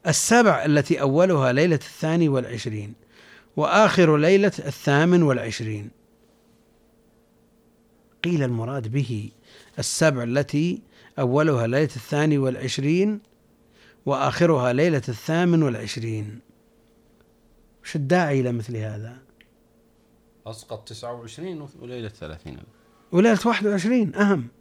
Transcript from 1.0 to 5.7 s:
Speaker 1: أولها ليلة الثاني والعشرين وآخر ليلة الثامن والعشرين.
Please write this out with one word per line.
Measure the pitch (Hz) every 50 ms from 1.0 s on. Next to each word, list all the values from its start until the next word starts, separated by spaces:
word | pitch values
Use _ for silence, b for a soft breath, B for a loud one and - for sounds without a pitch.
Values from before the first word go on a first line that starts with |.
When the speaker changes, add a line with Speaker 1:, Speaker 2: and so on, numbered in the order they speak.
Speaker 1:
أولها | 143 135 135 160 180 190 175 147 131 127
ليلة | 123 139 160 180 160
الثاني | 139 - - - - - 156 160 175 165 151
والعشرين | 135 131 120 - 120 110 - 120 107 107 101 104 117 _ b b b b b b b b b b b
وآخر | 156 151 143 170 202 220 196 - 185 175 156 156
ليلة | 147 151 170 196 196 202 196 - -
الثامن | - 143 - - - 147 139 143 160 175 180 175 165
والعشرين. | 143 131 117 104 117 110 - 113 110